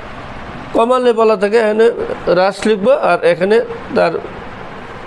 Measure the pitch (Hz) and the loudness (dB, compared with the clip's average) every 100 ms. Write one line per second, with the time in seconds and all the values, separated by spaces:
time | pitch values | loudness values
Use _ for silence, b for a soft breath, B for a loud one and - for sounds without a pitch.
0 | - - - - - - - - 233 254 | -8 -14 -14 -14 -14 -14 -4 0 2 2
1 | 247 220 220 208 202 226 214 214 233 - | 2 4 4 2 2 2 2 4 2 2
2 | - - - 175 190 190 214 214 214 285 | -4 -4 0 2 2 2 0 2 2 2
3 | - 175 165 165 190 226 247 - - 247 | 2 2 2 2 2 2 0 -6 -4 0
4 | 170 160 - - - - - - - - | 0 0 -8 -12 -14 -14 -14 -14 -14 -14